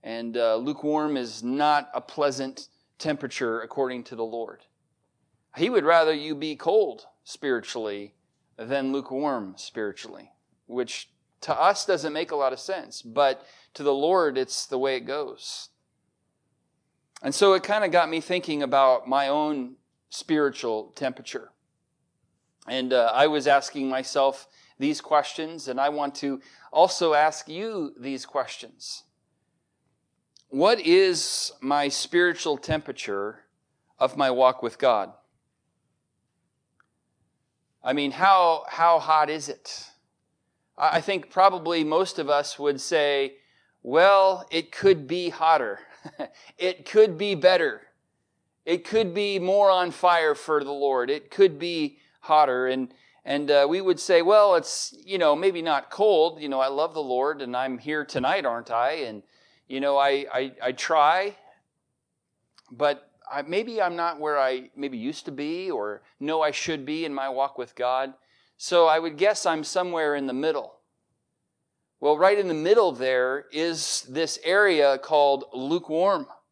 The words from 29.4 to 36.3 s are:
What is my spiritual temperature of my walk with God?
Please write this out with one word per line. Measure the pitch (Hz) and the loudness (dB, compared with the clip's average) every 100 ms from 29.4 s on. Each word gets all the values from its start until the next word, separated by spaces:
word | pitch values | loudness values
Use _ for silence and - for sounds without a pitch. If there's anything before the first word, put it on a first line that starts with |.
| _ _ _ _ _ _ _ _ _ _ _ | _ _ _ _ _ _ _ _ _ _ _
What | 135 180 233 | 0 2 4
is | 160 180 190 165 - - - - | 4 4 4 0 -4 -6 -8 -8
my | 131 143 143 | -2 0 0
spiritual | - - 175 175 170 165 143 | -4 -2 2 2 0 -4 -4
temperature | - 156 151 127 - 98 104 - _ _ _ _ _ _ | -4 -6 -6 -12 -6 -4 -6 -8 _ _ _ _ _ _
of | 131 143 | -2 0
my | 139 | 0
walk | 127 131 127 | 4 4 2
with | 120 - | -8 0
God? | 131 110 92 - _ _ _ _ _ _ _ _ _ _ _ | 2 2 -2 -12 _ _ _ _ _ _ _ _ _ _ _